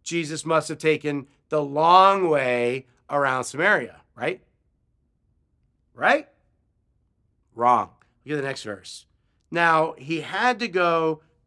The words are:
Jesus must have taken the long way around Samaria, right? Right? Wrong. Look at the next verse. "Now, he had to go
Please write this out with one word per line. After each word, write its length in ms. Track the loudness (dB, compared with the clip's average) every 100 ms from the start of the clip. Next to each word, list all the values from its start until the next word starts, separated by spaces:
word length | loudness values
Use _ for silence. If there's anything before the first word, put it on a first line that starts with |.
Jesus 420 | -8 -6 -6 -8 0
must 240 | 0 0
have 80 | -4
taken 500 | 0 0 -2 -6 -8 _ -4
the 120 | -4
long 680 | -2 0 4 6 6 4 2
way 560 | 0 0 0 0 -4 -8 _ -6
around 340 | -2 0 -2
Samaria, 580 | -4 -2 0 0 -2 -16 _ -8
right? 260 | -6 -6 _ _ _ _ _ _ _ _ _ _ _ _ _ _ _
Right? 360 | -2 0 0 -2 _ _ _ _ _ _ _ _ _ _ _ _
Wrong. 360 | 0 4 4 2 _ _ _ -8
Look 120 | -6
at 40 |
the 60 | -6
next 160 | -8
verse. 420 | -10 -12 -14 -20 _ _ _ _ -6
"Now, 420 | 0 2 2 0 -4
he 240 | -8 -6
had 380 | -6 -2 0 0
to 80 | -4
go 540 | 0 2 2 0 -4 _ _